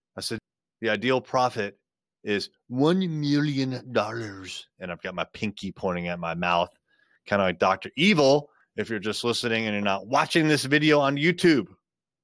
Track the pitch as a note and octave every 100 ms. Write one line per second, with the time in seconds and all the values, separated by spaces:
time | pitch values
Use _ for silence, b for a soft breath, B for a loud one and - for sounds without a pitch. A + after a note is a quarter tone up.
0 | _ - - A2+ - _ _ _ A2+ G#2+
1 | B2 C3 B2+ B2+ B2 A#2 G2+ - _ _
2 | _ _ G#2+ G2+ - _ - B2 D3 F#3
3 | F3+ D#3 D3 D3 D3 C3+ C3 B2 C3 A#2
4 | G#2 A2+ G#2+ F#2+ F2+ - - _ F2+ E2+
5 | F#2+ F2 E2 - G#2+ G2+ G2 - F#2+ F2
6 | F2 F2 E2+ E2+ F2 F2 F2 _ _ _
7 | _ _ - G2+ F#2 F2+ G2 F#2+ - -
8 | F#3+ E3+ C3+ D3 C#3+ b b - G#2 G#2
9 | G#2 G2+ A#2+ A2+ A#2+ A2+ A2 G#2 G2+ G2
10 | G2+ C3+ D#3 F3 D#3 D3 C3+ D3 D3+ D3
11 | C#3 C#3+ D#3+ F3+ F3 C#3 F#2 - _ _
12 | _ _